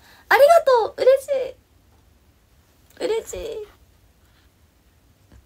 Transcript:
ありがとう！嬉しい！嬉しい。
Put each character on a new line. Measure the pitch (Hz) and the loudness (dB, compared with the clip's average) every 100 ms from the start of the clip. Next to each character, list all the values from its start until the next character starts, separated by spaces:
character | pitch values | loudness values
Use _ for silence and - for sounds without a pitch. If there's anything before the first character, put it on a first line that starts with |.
| _ _ - | _ _ -2
あ | 427 | 2
り | |
が | 571 679 | 4 4
と | 587 480 415 - | 4 0 -2 0
う！ | |
嬉 | 508 539 | 0 0
し | 587 539 - | -2 -8 -8
い！ | - _ _ _ _ _ _ _ _ _ _ _ _ _ - | -14 _ _ _ _ _ _ _ _ _ _ _ _ _ -12
嬉 | - 453 - | -8 -8 -10
し | - | -14
い。 | - 440 415 _ _ _ _ _ _ _ _ _ _ _ _ _ _ _ _ - | -14 -14 -18 _ _ _ _ _ _ _ _ _ _ _ _ _ _ _ _ -20